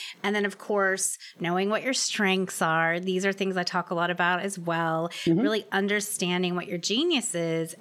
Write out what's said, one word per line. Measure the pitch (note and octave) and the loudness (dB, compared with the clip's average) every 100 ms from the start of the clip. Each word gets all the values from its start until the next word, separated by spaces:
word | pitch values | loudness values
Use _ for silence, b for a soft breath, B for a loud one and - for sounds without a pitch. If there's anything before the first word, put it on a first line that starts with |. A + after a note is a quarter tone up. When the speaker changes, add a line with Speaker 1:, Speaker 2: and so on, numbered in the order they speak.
| B - | B -6
Speaker 1:
And | G3+ | -2
then, | G#3 G3+ | 0 -2
of | G3 | -4
course, | - G#3 F#3+ F#3+ - - B - | -2 2 2 2 -2 -6 B -6
knowing | E3+ F3+ G3 | -2 0 0
what | G#3+ | 0
your | B3+ | 0
strengths | C4 - - G3 F#3+ F#3 - | -2 -2 0 2 2 0 0
are. | E3+ D#3+ E3 E3+ | 2 2 2 0
These | F#3 F#3 G3 | 0 0 0
are | |
things | G3 F#3+ F3+ | 0 -2 -2
I | |
talk | F3 F#3 F3 | -2 -2 -2
a | E3+ | 0
lot | E3+ | 0
about | F3 F3 F3+ | 2 2 2
as | G3 F#3+ | -2 -4
well. | E3+ E3 E3 D#3+ E3 B E3+ | -2 0 2 0 -2 B 2
Speaker 2:
Mm-hmm. | E3 | 4
Speaker 1:
Really | A3+ A3 G3+ | 4 0 0
understanding | F#3+ G3+ G#3 G3+ - F3+ F3+ F3+ F3 | 0 0 0 -2 -2 0 2 0 -2
what | F#3 | -4
your | F3+ | -4
genius | - A3 E4+ D4 - E3+ | 0 2 2 2 0 -2
is | E3 E3 E3 - | 0 0 -2 -2